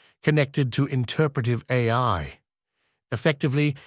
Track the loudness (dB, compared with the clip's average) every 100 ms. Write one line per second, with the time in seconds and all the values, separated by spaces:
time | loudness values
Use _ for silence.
0 | _ _ 0 2 2 0 -2 0 -2 -2
1 | -2 0 0 0 -2 -2 0 0 2 2
2 | 2 0 -4 -12 _ _ _ _ _ _
3 | -10 -2 -2 0 0 0 0 -2